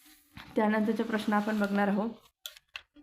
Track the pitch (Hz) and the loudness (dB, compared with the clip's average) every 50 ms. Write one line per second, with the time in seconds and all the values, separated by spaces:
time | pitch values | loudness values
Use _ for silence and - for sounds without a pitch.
0 | - - - _ _ _ - - - - - - 214 214 214 220 208 220 220 220 | -20 -20 -20 _ _ _ -20 -20 -18 -6 -2 0 2 2 2 2 2 0 0 -2
1 | 226 - 226 214 - - 208 208 208 220 214 208 202 196 202 202 202 196 202 208 | -2 -2 -2 -4 0 0 0 0 0 0 0 0 0 2 2 2 2 2 2 0
2 | 214 233 226 - _ - _ _ - - - - _ _ - - - _ _ 302 | 0 -2 -6 -10 _ -20 _ _ -16 -16 -16 -16 _ _ -20 -20 -20 _ _ -20